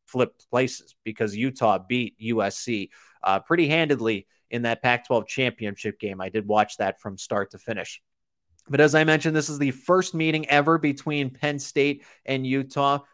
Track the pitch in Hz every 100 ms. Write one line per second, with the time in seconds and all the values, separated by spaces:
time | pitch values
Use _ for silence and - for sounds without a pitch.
0 | _ 127 123 _ - 123 131 - _ _
1 | 110 107 110 104 131 131 113 95 92 123
2 | 113 - 110 110 101 - - 107 95 -
3 | _ - 95 95 - 170 147 160 156 131
4 | 113 101 - _ - 120 117 117 127 123
5 | - 120 104 - 127 - 104 98 107 -
6 | 104 95 95 107 101 107 104 - 98 -
7 | 107 98 - 104 98 98 - 101 - -
8 | _ _ _ _ _ _ - 143 151 156
9 | 156 156 160 156 147 143 143 131 - 185
10 | 180 160 160 156 147 147 147 165 151 139
11 | 156 147 131 131 147 143 - 147 143 143
12 | - _ - 135 131 135 135 147 139 143
13 | -